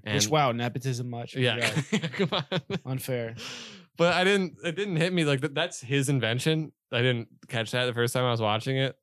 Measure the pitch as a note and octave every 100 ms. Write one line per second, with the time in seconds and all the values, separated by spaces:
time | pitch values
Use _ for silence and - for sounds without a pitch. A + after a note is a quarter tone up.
0 | G#2+ G#2 G#2+ D#3 C#3 A#2 A#2+ B2 C3 A#2+
1 | B2 A#2 B2 - B2 A2+ A#2 - C3+ G#3+
2 | D#3 - F3+ F#3+ D3+ F3+ - F#3+ - C3
3 | - B2+ A#2 A#2 - - - G3+ - -
4 | E3+ E3+ F#3 G3+ F3+ - E3+ D#3+ G#3 D#3+
5 | F3 F3+ D3 C#3 D3+ C#3 F3 - A2+ C#3
6 | C3+ C#3 A2 A#2+ D#3+ D#3+ D#3 - _ A#2+
7 | B2+ A#2+ A2+ _ - A2+ A2 B2 B2 A#2
8 | A#2+ B2+ B2+ A2+ G#2+ A2 C#3 C3 C3+ -